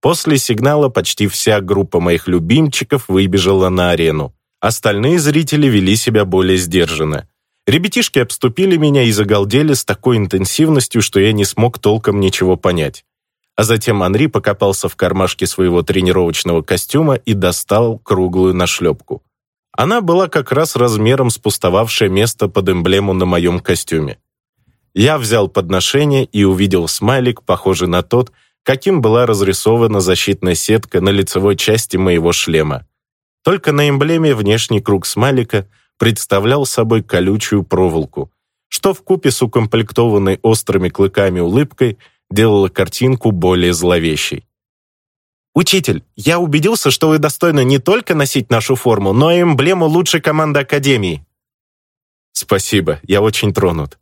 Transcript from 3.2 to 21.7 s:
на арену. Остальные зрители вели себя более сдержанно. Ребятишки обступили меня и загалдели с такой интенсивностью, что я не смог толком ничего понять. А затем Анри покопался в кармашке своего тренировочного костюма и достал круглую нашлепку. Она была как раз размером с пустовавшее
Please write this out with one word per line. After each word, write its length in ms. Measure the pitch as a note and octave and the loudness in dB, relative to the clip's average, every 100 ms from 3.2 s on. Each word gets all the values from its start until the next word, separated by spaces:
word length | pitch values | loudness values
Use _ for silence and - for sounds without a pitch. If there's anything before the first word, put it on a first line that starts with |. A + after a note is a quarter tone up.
| G2 F#2+ F#2 F#2+ F#2 | 2 0 2 2 2
на 220 | F#2 F2+ | 0 0
арену. 440 | E2+ E2 D#2 C#2 _ _ _ | 2 0 0 -6 _ _ _
Остальные 580 | A2 - A2 G2+ B2 F3 | -4 -2 -2 0 0 0
зрители 480 | D3 D3 D3+ D3+ C#3+ | 2 0 0 0 2
вели 300 | G#2 F#2+ G#2+ | 2 2 0
себя 280 | - G#2+ | 0 0
более 320 | G2 F#2+ F#2 F#2 | 2 0 2 0
сдержанно. 720 | F2 F2 E2 D#2 D#2 D2 - _ _ _ - | 0 0 0 -2 -4 -6 -10 _ _ _ -2
Ребятишки 520 | D3 F3+ - - C#3 | 0 0 -2 -2 -2
обступили 580 | A#2 - B2+ A#2+ F#3+ E3+ | -2 -2 -4 0 0 2
меня 240 | D3+ C#3 | 2 2
и 100 | A#2+ | 2
загалдели 600 | G#2 G2+ G#2 G2 B2 D#3 | 0 0 0 2 0 2
с 100 | C3+ | 0
такой 320 | - G2 C3 A#2 | -2 -2 0 0
интенсивностью, 840 | G2 F#2+ F#2 - D#3+ D3 A#2+ A#2+ | 0 -2 -2 0 2 2 0 -2
что 180 | - G2 | 0 2
я 120 | G2+ | 2
не 120 | G#2+ | 2
смог 340 | G2 - A#2 - | -2 0 -2 0
толком 420 | G#2 A2 G#2+ G2+ | 0 0 0 0
ничего 360 | F#2+ - F#2 F2+ | -2 0 0 0
понять. 480 | F#2+ F2 D2 - _ _ _ _ _ - | 0 -2 -4 -8 _ _ _ _ _ -4
А 80 | |
затем 380 | G#2+ A2+ A#2 G2+ | 0 0 0 0
Анри 240 | F2+ G#2 D3+ | 0 0 0
покопался 640 | G#2 G#2 G2 G2+ F#2+ F#2+ | 0 -2 0 0 0 -6
в 80 | - | -2
кармашке 500 | F2+ F#2 F#2 - F2+ | -2 0 -2 -2 -6
своего 360 | - F2+ F2 | 0 2 2
тренировочного 800 | D#2+ F#2+ F#2 F#2 E2+ D#2 F2 E2+ | 0 0 2 2 0 -2 -2 -2
костюма 520 | D#2 F2+ - C#3 D#3 | -2 -4 -2 0 0
и 200 | B2+ - | -2 -2
достал 640 | G2+ F2+ E2+ - G#2 A#2+ A2+ | 0 0 -2 -2 0 0 -2
круглую 560 | - F#2+ F#2 F2+ F#2 | -4 -2 0 2 0
нашлепку. 680 | F2+ F2 - E2+ B2 _ - _ _ _ _ _ | 2 -2 0 -2 -2 _ -14 _ _ _ _ _
Она 280 | - C#3 A#3+ | -4 -2 0
была 280 | F3+ E3+ F#3 | 2 0 0
как 240 | D#3+ C3 | -2 -2
раз 240 | C3+ D#3+ - | -2 -2 0
размером 540 | B2 A2 A2 C3+ B2+ | 0 2 2 2 0
с 80 | - | 0
пустовавшее 720 | G#2+ - F2+ | -4 -2 0